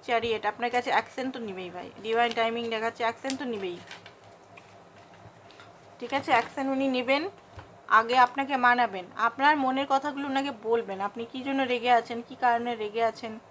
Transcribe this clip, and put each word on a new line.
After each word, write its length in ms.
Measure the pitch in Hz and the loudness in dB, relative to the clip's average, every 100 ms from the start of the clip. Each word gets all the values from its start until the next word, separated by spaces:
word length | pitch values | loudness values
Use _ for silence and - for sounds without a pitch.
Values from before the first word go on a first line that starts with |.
চ্যারিয়েট, 420 | - 233 233 214 208 | 0 0 0 -2 -2
আপনার 240 | 214 233 | -2 -2
কাছে 200 | 247 247 | -2 2
অ্যাকশন 400 | 202 226 - 262 | 0 0 -6 -6
তো 80 | 262 | -6
নিবেই 300 | 220 185 185 | -8 -8 -10
ভাই, 200 | 175 180 - | -10 -12 -10
ডিভাইন 280 | 208 226 240 | -2 2 2
টাইমিং 360 | 233 226 233 233 | 2 0 -2 -4
দেখাচ্ছে, 340 | 220 226 226 | -2 -4 -2
অ্যাকশন 320 | 233 233 269 262 | -4 -4 -8 -8
তো 100 | 269 | -6
নিবেই, 320 | 220 190 175 - - - - - - - - - - - - - - - - - - - - - - | -6 -6 -8 -14 -18 -20 -20 -20 -20 -20 -20 -20 -20 -20 -20 -20 -20 -20 -20 -20 -20 -20 -20 -20 -16
ঠিক 140 | 240 | -4
আছে, 180 | 269 277 | -4 4
অ্যাকশন 380 | 247 233 - 269 | 4 4 -4 -2
উনি 180 | 269 269 | 0 2
নেবেন। 420 | 254 240 269 359 - - - - - - | 0 2 2 0 -10 -20 -20 -20 -20 2
আগে 300 | 214 226 254 | 2 4 6
আপনাকে 400 | 254 - 269 269 | 4 4 -2 2
মানাবেন, 480 | 247 247 240 190 175 - | 4 4 2 0 -10 -2
আপনার 400 | 226 233 277 302 | -2 4 4 4
মনের 280 | 262 262 277 | 2 0 2
কথাগুলো 380 | 269 285 277 277 | 0 0 -6 -2
ওনাকে 240 | 269 277 226 | -2 -2 -6
বলবেন, 380 | 220 233 202 190 | 0 0 0 -6
আপনি 240 | 196 226 233 | -6 -6 -10
কী 120 | 262 | -8
জন্য 180 | 262 269 | -2 0
রেগে 300 | 262 247 233 | 0 0 4
আছেন, 300 | 240 226 233 233 | 4 4 -8 -10
কী 80 | 254 | -2
কারণে 400 | 247 233 240 233 | 2 2 0 -4
রেগে 280 | 214 214 | -4 0
আছেন 360 | 226 226 226 220 - | -2 -2 -10 -12 -16